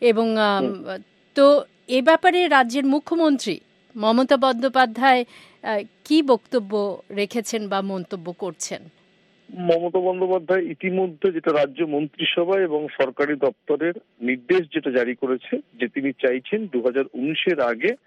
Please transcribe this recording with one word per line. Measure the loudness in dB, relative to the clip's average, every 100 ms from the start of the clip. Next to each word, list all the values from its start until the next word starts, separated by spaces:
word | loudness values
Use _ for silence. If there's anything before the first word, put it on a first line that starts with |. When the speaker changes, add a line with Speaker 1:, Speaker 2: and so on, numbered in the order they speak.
Speaker 1:
এবং, | 0 2 0 0
আম, | 0 0
Speaker 2:
হুম। | -2 -6 -12 -14 -16 _ _
Speaker 1:
তো | 4 6 6 0 _ -2
এ | 0
ব্যাপারে | 4 4 4 4 4
রাজ্যের | 4 4 0 0
মুখ্যমন্ত্রী | 0 0 2 2 2 -2 -8 _ _ _ -2
মমতা | 2 2 4 4
বন্দ্যোপাধ্যায়, | 2 2 0 2 2 2 4 4 0 -10 -20 _
আহ, | -6 -6 -6 _
কি | 0 2
বক্তব্য | 4 2 0 -4 -2 -4 -4 -6 -10 -6
রেখেছেন | -4 -6 -6 -6 -4
বা | -4
মন্তব্য | -4 -6 -8 -12 -12
করছেন? | -10 -10 -10 -10 -12 -16 _ _ _ _ _ -18
Speaker 2:
মমতা | -6 0 0 0 -2
বন্দ্যোপাধ্যায় | -2 -2 0 -2 0 -2
ইতিমধ্যে | -2 -6 -4 -2 -4 -2 -2
যেটা | -2 -2
রাজ্য | 0 0 -2
মন্ত্রিসভা | -4 -2 -4 -4 -4 -2 0 0
এবং | 0 -2 -4
সরকারি | -4 -4 -2 -2 0
দপ্তরের | -2 -2 -4 -2 -2 -6 -12 -8
নির্দেশ | -4 -4 0 0
যেটা | 0 -4 -2
জারি | 0 -2
করেছে | -2 -2 -4 -4 -8 -8
যে | -6 -6
তিনি | -4 -4
চাইছেন | 0 -2 -2 -4 -6 -2
দুহাজার | -2 -2 -2 -4
উনিশের | -4 -4 -2 -2 0
আগে, | -2 -2 -2 -4